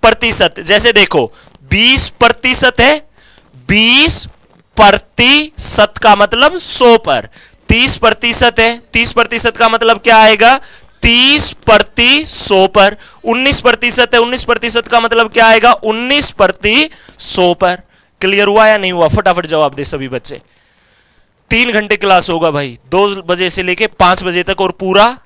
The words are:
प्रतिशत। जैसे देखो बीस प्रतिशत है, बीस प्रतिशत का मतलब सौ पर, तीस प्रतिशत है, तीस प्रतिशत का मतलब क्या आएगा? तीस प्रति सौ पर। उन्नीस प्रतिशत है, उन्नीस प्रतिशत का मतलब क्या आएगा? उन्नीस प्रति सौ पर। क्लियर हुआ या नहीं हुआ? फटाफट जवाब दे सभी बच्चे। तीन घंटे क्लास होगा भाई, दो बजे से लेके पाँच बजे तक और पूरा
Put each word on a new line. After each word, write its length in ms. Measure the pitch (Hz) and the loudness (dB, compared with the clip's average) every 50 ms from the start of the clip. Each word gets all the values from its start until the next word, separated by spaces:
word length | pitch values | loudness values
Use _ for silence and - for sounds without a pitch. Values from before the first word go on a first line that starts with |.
प्रतिशत। 540 | - 226 220 - - 226 220 - 196 170 - - | 2 0 -2 0 -4 -4 -4 -4 -4 -6 -8 -10
जैसे 340 | 175 165 196 208 - 240 220 | -6 -4 -2 0 0 0 2
देखो 400 | 202 202 170 - 156 123 110 _ - - - _ - _ 131 | 2 0 0 0 -2 -2 -4 _ -16 -20 -20 _ -20 _ -6
बीस 400 | 151 196 226 240 262 269 - - | -2 0 2 2 2 0 -2 -4
प्रतिशत 640 | - _ 240 233 - - - 254 254 - 269 254 247 - | -2 _ 0 0 0 0 -2 -2 -2 0 0 0 0 2
है, 300 | 233 269 302 302 294 _ _ _ _ _ _ - _ _ _ 131 123 - | 0 2 2 0 -4 _ _ _ _ _ _ -20 _ _ _ -20 -8 -4
बीस 580 | 190 208 220 226 247 269 302 339 - - - - - _ _ _ _ _ _ _ _ | 0 0 2 2 2 2 2 2 0 -2 -4 -6 -10 _ _ _ _ _ _ _ _
प्रतिशत 1160 | - 214 202 196 202 - _ _ - 240 254 277 294 302 302 _ - - - - - 208 - - - - | 4 4 4 4 2 -2 _ _ -2 0 2 2 0 -2 -4 _ -6 -4 -2 2 2 0 0 -2 -2 2
का 120 | 220 208 | 2 4
मतलब 440 | 202 208 202 226 233 269 302 359 359 | 4 2 0 0 0 0 0 0 -2
सौ 380 | - - - - 262 240 233 226 | -4 -4 -2 2 4 4 4 4
पर, 320 | - - 139 120 101 110 _ - - - _ _ _ _ | 2 -2 -4 -4 -4 -8 _ -20 -20 -20 _ _ _ _
तीस 280 | 220 226 247 269 - - | -2 0 0 0 -2 0
प्रतिशत 580 | - 226 220 - - 240 226 - 254 240 233 233 | 0 0 0 0 -4 -4 -2 0 0 0 0 2
है, 220 | 226 226 233 233 233 _ - | 0 -2 -2 -4 -12 _ -4
तीस 180 | 233 233 233 | -2 -2 -2
प्रतिशत 460 | - 214 233 226 240 233 - 233 226 - | 0 -2 -2 -2 -2 -2 -2 -2 0 0
का 120 | 233 226 | 0 0
मतलब 300 | 220 226 220 226 233 208 | 0 0 0 0 0 0
क्या 180 | - 240 226 220 | 2 2 4 4
आएगा? 420 | 220 214 220 202 226 233 262 269 - - - - - _ _ _ | 6 4 4 4 4 2 2 2 -2 -12 -20 -20 -20 _ _ _
तीस 500 | - 233 233 240 254 269 285 302 285 - | -2 0 2 2 2 2 2 0 0 -2
प्रति 720 | - - - - 220 208 - - - - 233 247 269 294 311 294 | -4 -6 0 2 2 2 2 -2 -4 -2 0 0 0 0 -2 -4
सौ 400 | - - - - 208 190 190 190 | -4 -2 0 0 2 2 2 2
पर। 300 | - 208 196 202 208 208 - - - - _ | 2 2 2 2 0 -4 -18 -20 -20 -12 _
उन्नीस 360 | 226 226 240 262 277 - - | -6 -4 -2 0 0 -2 0
प्रतिशत 500 | - 247 233 233 240 240 240 247 240 233 - | 0 0 0 0 -2 -2 0 0 0 0 2
है, 60 | 233 | 0
उन्नीस 240 | 233 240 247 247 - | 0 0 -2 -6 -2
प्रतिशत 440 | - 240 226 226 226 220 233 226 - | -2 -4 -2 -2 -4 -4 -4 -4 0
का 120 | - 233 | 0 0
मतलब 320 | 226 226 226 226 233 220 | 0 0 0 0 -2 0
क्या 160 | - 233 226 226 | 0 2 4 4
आएगा? 260 | 220 226 220 240 233 | 4 4 4 2 2
उन्नीस 580 | 208 - 220 214 226 240 247 277 294 285 - | 2 -2 -6 -4 -4 -4 -2 -2 -2 -2 -4
प्रति 580 | - - 202 185 190 - - 208 220 262 311 320 - - - - - _ | 0 0 0 0 0 -4 -4 -2 0 0 -2 -2 -6 -18 -20 -20 -16 _
सौ 340 | - - - - 180 175 175 | -6 -4 -2 0 0 0 0
पर। 220 | - 190 180 180 180 - _ _ _ _ _ _ _ | 0 -2 -2 -2 -4 -10 _ _ _ _ _ _ _
क्लियर 260 | - 185 196 202 202 202 | -4 -2 0 0 0 2
हुआ 200 | 202 220 220 214 | 2 4 4 4
या 100 | 214 208 | 2 2
नहीं 140 | 196 185 | -2 -4
हुआ? 160 | 185 175 170 156 | -2 0 0 0
फटाफट 380 | - 208 208 190 175 175 175 | 0 0 0 0 -2 -2 -4
जवाब 280 | 151 160 156 151 143 135 | -4 -2 -2 -2 -2 -2
दे 100 | 135 143 | -6 -8
सभी 240 | - - 143 135 131 | -8 -6 -8 -8 -8
बच्चे। 340 | 123 123 _ - 135 131 _ _ _ _ _ _ _ _ _ _ _ _ _ _ _ _ _ _ _ _ _ _ | -10 -10 _ -10 -14 -14 _ _ _ _ _ _ _ _ _ _ _ _ _ _ _ _ _ _ _ _ _ _
तीन 220 | - 226 247 247 | -2 -2 -2 0
घंटे 260 | 226 214 208 202 208 202 | -2 -4 -2 -2 -4 -4
क्लास 320 | 202 196 190 180 170 - | -2 -2 -2 0 -2 -2
होगा 220 | 170 165 160 165 | -4 -2 -2 -2
भाई, 280 | 151 143 143 131 120 117 _ 131 | -2 -4 -8 -8 -12 -16 _ _
दो 320 | 143 185 202 202 196 196 | -2 0 0 0 -2 -6
बजे 280 | 175 165 180 180 185 180 | -6 -6 -6 -4 -4 -4
से 140 | 170 196 185 | -4 -4 -4
लेके 240 | 180 180 - 220 208 | -6 -4 -4 -4 -6
पाँच 360 | - _ 190 180 185 180 185 | -2 _ 2 2 2 0 -2
बजे 200 | 185 170 180 180 | -4 -4 -4 -4
तक 180 | 175 190 - | -4 -4 -4
और 100 | 196 185 | -4 -4
पूरा 460 | 180 _ 196 190 185 202 208 233 254 254 _ | -4 _ -6 -2 2 2 2 2 0 -6 _